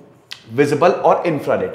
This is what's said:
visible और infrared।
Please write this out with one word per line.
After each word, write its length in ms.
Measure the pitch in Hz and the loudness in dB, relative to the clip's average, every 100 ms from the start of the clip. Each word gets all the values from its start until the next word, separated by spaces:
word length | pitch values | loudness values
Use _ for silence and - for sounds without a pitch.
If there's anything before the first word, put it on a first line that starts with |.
| - _ _ - - | -20 _ _ -20 -4
visible 360 | 113 143 151 175 | 0 0 2 2
और 340 | 190 165 175 170 | 2 2 0 0
infrared। 460 | 147 143 107 92 | -4 -2 -2 -4